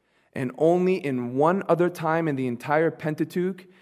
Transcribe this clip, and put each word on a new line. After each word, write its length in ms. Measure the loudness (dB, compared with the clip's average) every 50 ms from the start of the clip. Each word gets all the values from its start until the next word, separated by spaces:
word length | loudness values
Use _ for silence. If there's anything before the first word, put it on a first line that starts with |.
| _ _ _ _ _ _ _
And 180 | -6 -6 -6 -2 2
only 380 | 2 4 4 4 4 2 0
in 400 | 0 -2 -2 -4 -2 -4 -4 -2
one 260 | 2 2 2 2 2 2 0
other 200 | 2 2 2 0
time 380 | 0 -2 -2 0 0 0 0
in 80 | 0 -2
the 140 | -2 -2 -4
entire 420 | -4 -6 -2 0 0 2 2 0
Pentateuch, 760 | -2 -2 -4 -4 -2 -2 -4 -4 -2 -2 -2 -2 -4 -6 -14 -20 -20 _